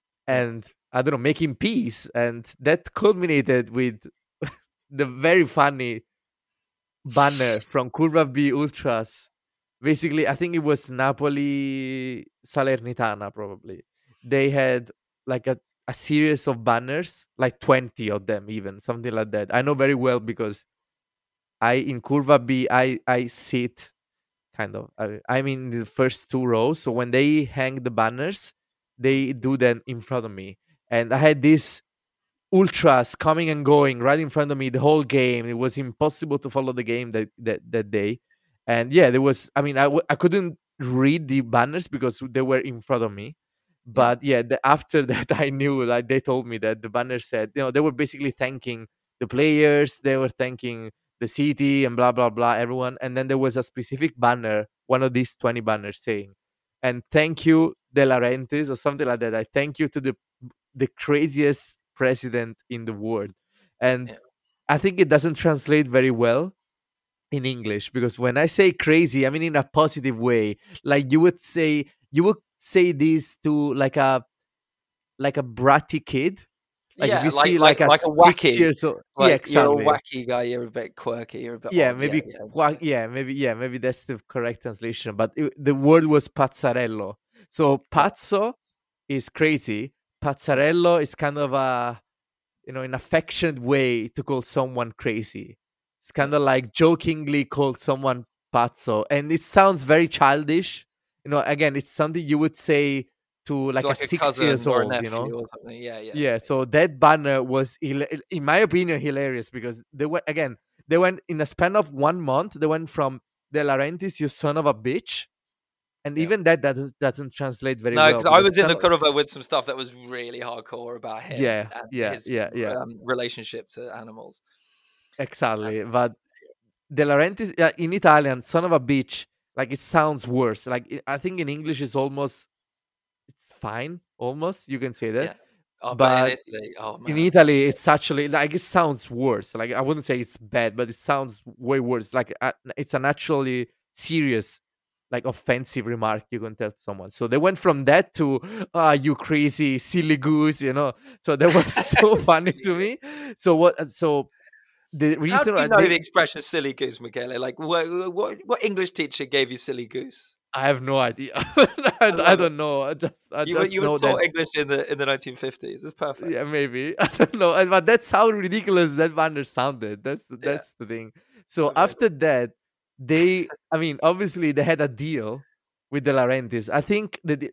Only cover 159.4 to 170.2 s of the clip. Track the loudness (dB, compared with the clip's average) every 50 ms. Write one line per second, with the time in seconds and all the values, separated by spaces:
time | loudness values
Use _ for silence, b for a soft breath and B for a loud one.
159.4 | 0 0 -2 -8 -10 -8 -8 -8 -10 -10 -10 -10 -10 -12 -14 -20 -20 -20 _ _
160.4 | _ _ -6 -2 0 0 0 0 -2 -2 0 0 0 0 -2 -6 -10 -10 -8 -8
161.4 | -8 0 4 4 4 4 2 0 -2 -2 0 2 2 2 2 2 4 4 4 4
162.4 | 4 0 -2 -2 -4 -4 -2 -4 -4 -4 -6 -6 -6 -8 -8 _ _ _ -8 -6
163.4 | -4 -2 -2 0 -2 -2 0 0 0 0 0 2 2 2 2 2 2 0 0 -2
164.4 | -4 -4 -4 -4 -2 0 -2 -2 -2 -2 -4 -4 -2 -2 -2 -2 -4 -10 -12 -10
165.4 | -10 -10 -10 -10 -12 -14 -14 -12 -14 -16 -10 -8 -8 -8 -8 -8 -8 -6 -6 -6
166.4 | -6 -4 -2 -2 -2 -2 -4 -6 -6 -6 -2 -2 -2 0 2 2 0 0 2 2
167.4 | 2 4 4 4 4 4 4 2 4 4 2 2 2 2 2 4 4 4 2 2
168.4 | -2 -4 -4 -4 0 2 4 4 4 2 2 0 0 0 0 0 0 0 -2 -4
169.4 | -8 -6 -4 -4 -2 -2 -4 -6 -8 -10 -10 -10 -8 -8 -8 -10